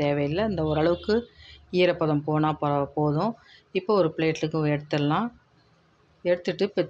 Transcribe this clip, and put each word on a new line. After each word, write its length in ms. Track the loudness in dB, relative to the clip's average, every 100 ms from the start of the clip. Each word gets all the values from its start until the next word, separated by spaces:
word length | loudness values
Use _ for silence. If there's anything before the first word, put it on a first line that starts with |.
தேவையில்லை. 420 | 0 0 -2 -2 -2
இந்த 120 | -2 -2
ஓரளவுக்கு 440 | 2 2 0 0 -2 -4 -14 -20 -20 -4 2
ஈரப்பதம் 440 | 2 2 0 0 0
போனா 240 | 0 0 0
ப-, 300 | 0 0 -2 -2
போதும். 360 | 0 0 -2 -4 -14 -20 _ -4
இப்போ 160 | 0 2
ஒரு 100 | 2 0
பிளேட்டுக்கு 440 | -2 0 -2 0 0 0
எடுத்துடலாம். 520 | -2 -2 0 0 -4 -8 _ _ _ _ _ _ _ _ -2
எடுத்துட்டு 380 | -2 -2 -2 -2
இப்போ 160 | 0